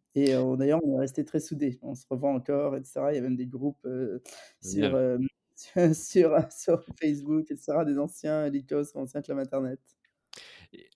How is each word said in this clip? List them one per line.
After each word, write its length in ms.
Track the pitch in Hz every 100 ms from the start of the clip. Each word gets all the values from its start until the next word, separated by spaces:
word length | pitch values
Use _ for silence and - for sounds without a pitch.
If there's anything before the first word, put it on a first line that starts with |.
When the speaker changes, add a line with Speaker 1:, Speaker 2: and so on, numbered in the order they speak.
| _ 139
Speaker 1:
Et 180 | 139 127
heu, 220 | 131 131
d'ailleurs, 220 | 139 160
on 140 | 151 131
est 20 |
restés 240 | 135 147 147
très 140 | 156
soudés. 400 | - 147 143 123
On 140 | - -
se 100 | -
revoit 220 | 127 139
encore, 440 | 131 131 143 143 135
et 80 |
cetera. 300 | 131 135 139
Il 20 | 147
y 40 |
a 20 |
même 160 | 127 123
des 100 | 127
groupes, 380 | 127 143 - 127
heu, 360 | 127 120 120 - - - _
sur, 360 | 92 95 101 131
Speaker 2:
Génial. 20 |
Speaker 1:
hem, 280 | 127 123 131 _ _ -
<laughs> 0 |
sur, 400 | - 190 170 156
sur, 560 | - 185 165 143 -
sur 320 | - - - - -
Facebook, 500 | 160 147 143 156 156
et 40 | 143
cetera, 300 | - 151 156
des 120 | 139
anciens 500 | 143 - 151 156 147
Lycos, 460 | 139 131 147 147 143
anciens 240 | 135 143
Club 180 | 135 139
Internet. 400 | 135 139 131 135 _ _ _ _ _ - - - -
Speaker 2:
Et, 160 | - -